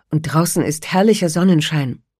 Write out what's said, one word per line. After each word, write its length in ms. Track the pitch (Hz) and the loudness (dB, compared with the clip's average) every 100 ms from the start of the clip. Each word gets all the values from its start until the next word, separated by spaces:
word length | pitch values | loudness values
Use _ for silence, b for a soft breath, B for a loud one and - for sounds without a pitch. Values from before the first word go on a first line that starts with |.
| _ | _
und 220 | 151 156 | -4 0
draußen 300 | 151 175 175 | 0 0 -2
ist 300 | 147 151 - | -2 -6 -4
herrlicher 360 | 185 214 214 175 | 2 2 2 0
Sonnenschein." 760 | 170 190 165 156 156 131 - _ | 0 2 2 2 -2 -4 -8 _